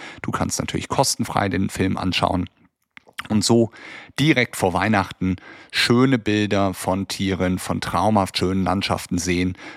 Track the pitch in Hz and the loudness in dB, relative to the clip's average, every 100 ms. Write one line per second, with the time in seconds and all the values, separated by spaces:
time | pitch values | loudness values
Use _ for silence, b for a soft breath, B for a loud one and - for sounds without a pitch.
0 | B B - - 90 - - - - - | B B -8 -4 -4 -4 -4 -6 -2 0
1 | 147 - 113 - 98 95 101 - 95 - | 0 -2 -2 0 0 0 -2 0 -2 0
2 | 92 - 87 90 90 - _ _ _ - | -2 0 0 0 -4 -10 _ _ _ -20
3 | - - - 107 - 117 113 B B B | -18 -16 -2 0 4 4 4 B B B
4 | B - 147 127 113 - 95 90 104 104 | B 0 2 2 0 0 0 2 2 2
5 | 92 - 92 90 B B B - - 120 | 0 -2 -2 -2 B B B -2 4 6
6 | 135 127 104 104 101 101 98 90 - 95 | 6 4 2 0 2 2 0 -2 -2 -2
7 | 98 - 95 92 92 92 - 92 - 85 | -2 -2 -2 0 0 0 -2 -4 -2 0
8 | 101 107 92 - 92 95 90 95 - 95 | 2 4 2 0 -2 0 0 0 -2 -4
9 | - 90 87 87 90 92 B | -2 -2 0 0 0 -4 B